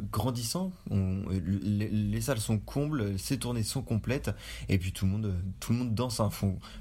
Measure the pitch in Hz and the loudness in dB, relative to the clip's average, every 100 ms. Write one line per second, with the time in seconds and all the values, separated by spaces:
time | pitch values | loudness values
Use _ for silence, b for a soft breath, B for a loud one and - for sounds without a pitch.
0 | 101 - 123 120 117 175 190 185 - 98 | -2 0 0 0 -2 -2 -2 -4 -2 2
1 | 95 95 92 95 85 98 101 104 107 107 | 2 0 0 0 2 0 2 2 2 2
2 | 101 107 117 123 - 110 - 139 147 151 | 2 0 0 0 2 0 0 -2 0 0
3 | 104 98 - 131 120 120 107 139 120 113 | 0 0 -2 -2 0 -2 0 -2 0 0
4 | - 135 - 101 B B B 95 90 87 | 0 -2 -2 -4 B B B 2 2 0
5 | 95 101 107 90 95 92 - 117 123 107 | 2 2 0 -2 -2 -4 0 2 2 0
6 | 123 117 107 - 101 92 B B | 0 2 0 2 0 0 B B